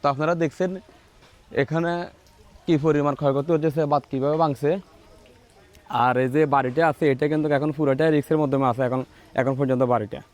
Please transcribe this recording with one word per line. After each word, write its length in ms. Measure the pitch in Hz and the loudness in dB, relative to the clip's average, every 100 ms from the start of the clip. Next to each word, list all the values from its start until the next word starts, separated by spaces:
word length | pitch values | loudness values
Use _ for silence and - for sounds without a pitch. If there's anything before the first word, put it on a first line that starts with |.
তো 60 | 147 | -2
আপনারা 200 | 139 156 170 | -2 -2 0
দেখছেন 280 | 160 - 185 185 - - _ _ - - _ - | -2 -2 -6 -6 -16 -20 _ _ -20 -20 _ -4
এখানে 280 | 135 160 170 175 175 - _ _ - - - | -2 -2 -2 -4 -8 -16 _ _ -20 -14 -2
কি 100 | 156 160 | 0 2
পরিমাণ 280 | 147 143 135 | 2 0 0
ক্ষয়ক্ষতি 300 | 147 135 143 | 0 0 0
হচ্ছে, 300 | 165 156 147 151 | 0 0 -2 0
বাঁধ 120 | 147 - | -2 -2
কীভাবে 260 | 135 139 156 | -4 -2 0
ভাঙছে। 260 | 160 135 143 190 - - - - - - _ _ - - - 120 123 | 0 0 -2 -2 -8 -20 -20 -20 -20 -20 _ _ -20 -20 -8 0 2
আর 80 | 127 | 2
এই 60 | 131 139 | 2 2
যে 60 | 151 139 | 2 2
বাড়িটা 260 | 127 127 165 | 0 2 0
আছে, 120 | 147 156 | 2 0
এটা 120 | 131 151 | 2 0
কিন্তু 160 | 156 151 147 | 0 0 0
এখন 120 | 151 147 | -2 0
পুরোটাই 320 | 147 135 160 | 0 2 2
রিস্কের 280 | 151 139 156 | 2 2 0
মাধ্যমে 240 | 147 135 131 | 2 2 0
আছে 100 | 120 127 | 0 -2
এখন, 140 | 127 127 - - - | -2 -6 -14 -8 -2
এখন 120 | 127 131 | -2 0
পর্যন্ত 240 | 139 127 127 | 0 0 2
বাড়িটা। 260 | 120 107 - - | 0 -2 -10 -16